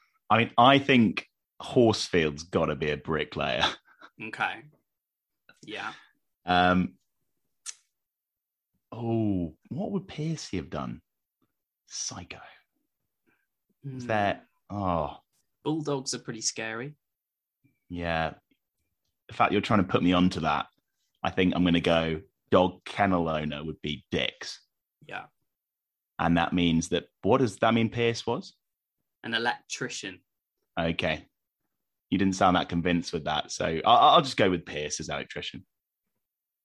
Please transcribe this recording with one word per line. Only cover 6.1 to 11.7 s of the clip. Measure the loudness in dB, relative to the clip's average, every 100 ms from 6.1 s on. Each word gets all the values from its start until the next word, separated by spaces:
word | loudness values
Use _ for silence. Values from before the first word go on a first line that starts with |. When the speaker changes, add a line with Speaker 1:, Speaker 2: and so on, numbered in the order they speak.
| _ _ _
Speaker 1:
Um, | 0 4 4 4 0 -6 _ _ _ _ _ _ -20 -20 _ _ _ _ _ _ _ _ _ _ _
oh, | -8 -4 0 0 -2 -4 -8 _
what | -8 -4
would | -6 -6
Piercy | -8 -6 -6 -6 -8
have | -6
done? | -8 -8 -10 _ _ _ _ _ _ _